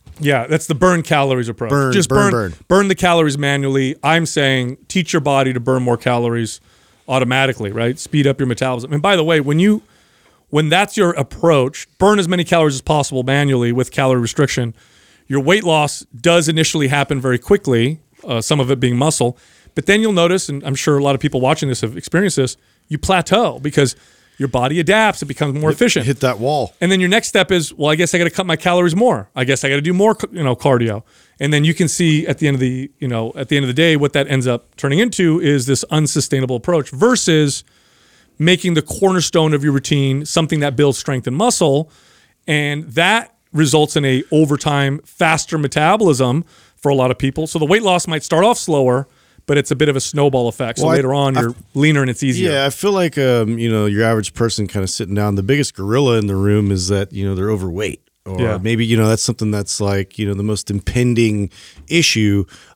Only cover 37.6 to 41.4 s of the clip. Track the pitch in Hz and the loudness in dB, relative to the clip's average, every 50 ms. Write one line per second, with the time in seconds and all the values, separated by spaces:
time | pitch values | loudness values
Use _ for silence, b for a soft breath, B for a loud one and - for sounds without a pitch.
37.6 | b b b b b b b b b b b b b b b - 151 170 185 180 | b b b b b b b b b b b b b b b -2 2 2 2 2
38.6 | - 180 170 156 151 - - - 196 190 185 180 151 - - 170 160 156 151 143 | 0 0 0 0 -2 -2 -4 0 0 2 2 0 -2 0 0 2 2 2 0 0
39.6 | 139 151 135 139 131 - 147 143 139 135 131 139 151 - - 175 160 143 160 151 | 0 0 0 0 0 0 0 0 2 0 -2 -2 -4 -2 -2 -2 0 0 0 -2
40.6 | 143 143 123 107 151 143 123 - - - 139 127 - 123 127 156 | -2 -2 0 2 2 2 2 0 -4 -4 -4 -4 -4 -4 -2 0